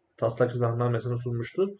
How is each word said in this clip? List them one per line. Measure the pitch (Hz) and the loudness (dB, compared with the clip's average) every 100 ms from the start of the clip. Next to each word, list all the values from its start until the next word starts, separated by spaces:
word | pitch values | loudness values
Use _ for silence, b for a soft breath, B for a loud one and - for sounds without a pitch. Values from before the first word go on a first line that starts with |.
| _ - | _ -2
taslak | 113 - 120 | 0 2 0
izahnamesini | 120 117 117 123 117 123 120 | 2 0 2 0 0 -2 -4
sunmuştu. | 123 117 117 - 196 | -4 -4 -4 -2 -2